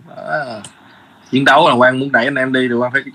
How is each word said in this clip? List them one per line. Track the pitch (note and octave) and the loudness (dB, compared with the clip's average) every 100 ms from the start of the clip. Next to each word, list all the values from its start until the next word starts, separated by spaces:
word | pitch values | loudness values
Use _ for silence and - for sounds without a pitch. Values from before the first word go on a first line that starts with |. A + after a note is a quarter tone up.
| - | -20
Đó. | - - D#3 C3 G#2+ G2+ - - - _ _ - | -18 -8 -8 -8 -12 -16 -20 -20 -20 _ _ -6
Chiến | C3 | -2
đấu | C#3 C#3 E3 | 4 4 4
là | B2 | 4
Quang | B2+ C3 | 4 2
muốn | C#3 | -2
đẩy | B2 | -2
anh | B2+ | 0
em | C#3 C3 | -2 -2
đi, | C3 B2+ | -2 -2
rồi | A#2 | -2
Quang | B2 | -2
phải | C3+ C3 | -4 -4